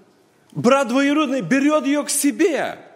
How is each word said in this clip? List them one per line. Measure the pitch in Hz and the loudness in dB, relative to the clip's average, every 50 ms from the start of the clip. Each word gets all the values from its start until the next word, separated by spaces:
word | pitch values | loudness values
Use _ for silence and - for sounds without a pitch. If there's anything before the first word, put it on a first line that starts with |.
| _ _ _ _ _ _ _ _ _ _ | _ _ _ _ _ _ _ _ _ _
брат | - - 135 240 269 277 277 214 | -6 0 2 4 4 4 2 0
двоюродный, | 240 277 277 285 294 311 302 247 269 262 | 0 0 2 2 2 0 0 -2 -2 -4
берет | 185 156 254 277 277 302 302 302 247 | -2 -2 0 2 2 2 2 2 0
ее | 269 294 294 254 | 0 -2 -2 -2
к | - | -4
себе. | - - - 285 220 214 339 370 285 214 147 92 - - - - - | -4 -2 -2 -2 0 0 0 0 0 -2 -4 -6 -8 -10 -16 -20 -20